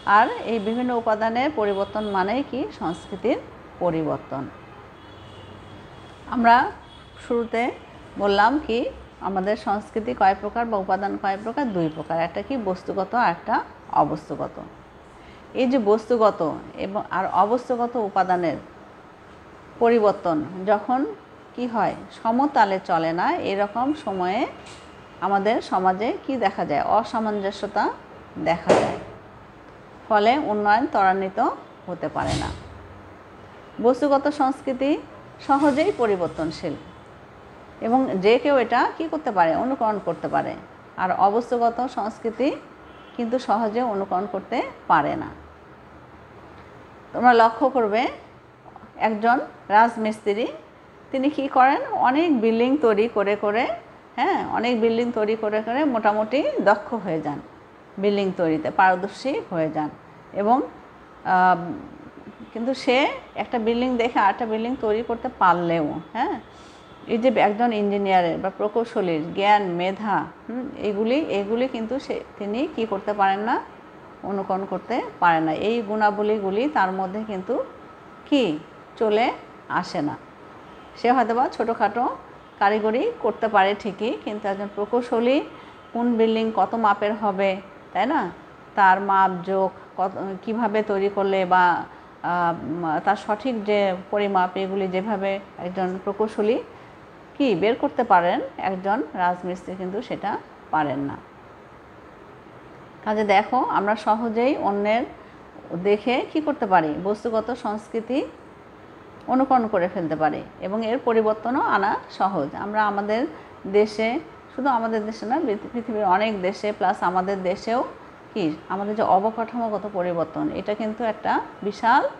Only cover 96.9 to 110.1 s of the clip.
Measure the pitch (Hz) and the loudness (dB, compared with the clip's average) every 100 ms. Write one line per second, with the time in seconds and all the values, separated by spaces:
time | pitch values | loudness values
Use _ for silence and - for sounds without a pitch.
96.9 | - - - - - 269 165 202 254 285 | -20 -20 -20 -12 -2 0 2 2 0 -2
97.9 | - 233 180 175 240 539 - - 185 196 | -2 4 4 4 0 -4 -6 -6 -4 -2
98.9 | 226 453 202 180 180 180 180 - 185 180 | -2 -4 -2 -2 -2 -6 -8 -10 -8 -6
99.9 | 202 247 - 196 - - - - 156 143 | -6 -6 -6 -6 -8 -10 -20 -4 -2 0
100.9 | 135 139 - - - - - - - - | -2 -6 -8 -16 -20 -20 -20 -20 -20 -20
101.9 | - - - - - - - - - - | -20 -20 -20 -20 -20 -20 -20 -20 -20 -20
102.9 | - 214 214 208 196 208 254 392 170 202 | -10 -4 0 4 4 4 0 2 0 0
103.9 | 220 220 220 233 220 254 - 202 202 208 | 0 0 0 0 0 0 2 0 0 2
104.9 | 226 349 - - - - - - 170 196 | 0 -2 -10 -20 -20 -20 -20 -10 -2 2
105.9 | 214 247 262 427 320 302 285 208 180 156 | 2 2 0 0 -2 -2 -2 2 4 4
106.9 | 151 190 208 233 220 220 254 220 214 - | 0 -2 -2 -2 -2 -2 -4 -6 -6 -6
107.9 | 226 220 269 480 - - - - - - | -8 -2 -2 -4 -8 -20 -20 -20 -20 -20
108.9 | - - - - 262 269 254 220 196 180 | -20 -20 -12 0 2 4 4 4 0 0
109.9 | 196 160 | 0 -2